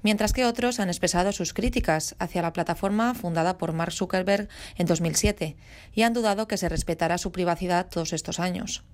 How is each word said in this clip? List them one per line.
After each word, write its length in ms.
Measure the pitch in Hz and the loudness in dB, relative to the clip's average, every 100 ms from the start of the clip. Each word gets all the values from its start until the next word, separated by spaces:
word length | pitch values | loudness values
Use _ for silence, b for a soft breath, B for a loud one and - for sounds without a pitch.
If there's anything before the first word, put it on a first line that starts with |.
mientras 300 | 214 208 214 | 2 2 0
que 120 | - | 2
otros 340 | 247 240 240 240 | 0 2 -2 0
han 100 | 190 | -2
expresado 440 | 175 175 175 190 | 0 0 2 0
sus 220 | 202 170 | 0 -4
críticas 600 | - 233 - - 156 - - | -2 0 0 2 0 0 -6
hacia 220 | 170 180 | -4 0
la 100 | 170 | -2
plataforma 600 | 165 170 165 196 208 233 | -2 -2 0 0 2 0
fundada 440 | 233 175 165 165 180 | -2 -2 0 0 0
por 140 | 165 | -2
Mark 200 | 160 170 | -2 -2
Zuckerberg 560 | - 180 185 185 202 208 B B - | -2 0 0 2 0 0 B B -2
en 100 | 170 | 2
dos 140 | 160 | 4
mil 160 | 165 151 | 2 2
siete 400 | 202 208 160 - B B B | 2 2 -6 -8 B B B
y 80 | - | 2
han 100 | 233 | 2
dudado 340 | 233 220 196 220 | 4 2 2 0
que 120 | 202 | -2
se 100 | 170 | 0
respetara 500 | 160 - 165 165 175 | -2 -2 0 2 0
su 140 | 190 | -2
privacidad 560 | 180 175 165 180 175 180 | -2 0 0 2 0 0
todos 240 | 170 160 | -4 -2
estos 260 | 160 - 180 | -4 -4 -4
años. 460 | 180 180 - - - | -2 -2 -6 -10 -12